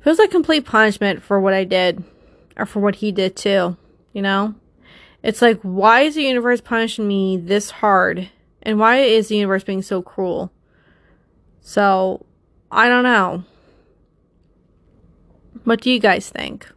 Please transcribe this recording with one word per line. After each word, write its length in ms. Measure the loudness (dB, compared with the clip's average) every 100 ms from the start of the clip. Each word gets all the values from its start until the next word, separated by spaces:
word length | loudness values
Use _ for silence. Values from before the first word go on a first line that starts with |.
Feels 160 | 2 2
like 120 | 2
complete 340 | 2 0 -2 0
punishment 560 | 2 2 2 -2 -4
for 180 | -2 0
what 140 | 0
I 100 | 0
did, 400 | 0 0 0 -2 -10 _ _ _ _ -10
or 80 | -8
for 140 | -2
what 160 | -2 -2
he 160 | -6
did 240 | -2 -4 -2
too, 420 | -2 0 0 -6 _ _ _
you 80 | -6
know? 340 | -2 -2 -2 -6 _ _ _ -20 -20 _
It's 180 | -6 2
like, 200 | 2 2
why 400 | -4 0 4 4
is 140 | 4 0
the 80 |
universe 380 | -2 0 0 -4
punishing 460 | -2 -4 -4 -4 -4
me 300 | -2 -2 -4
this 320 | -2 -4 -4
hard? 600 | -4 2 2 2 -2 -10 _ _ _
And 160 | -4 2
why 180 | 2 4
is 300 | 4 2 0
the 80 | -2
universe 280 | 0 -2
being 180 | -4 -8
so 200 | -6 -8
cruel? 500 | -8 -8 -6 -4 -8 _ _ _ _ _ _ _ _ _ _ _
So, 640 | -8 -2 0 2 0 -4 -12 _ _ _ _
I 180 | 0 2
don't 140 | 4
know. 400 | 2 2 0 -4 -12 _ _ _ _ _ _ _ _ _ _ _ _ _ _ _ _ _ _ _ _ -10
What 180 | -2 -2
do 100 | 0
you 80 | 2
guys 300 | 2 2 -2
think? 380 | -12 -12 -14 -20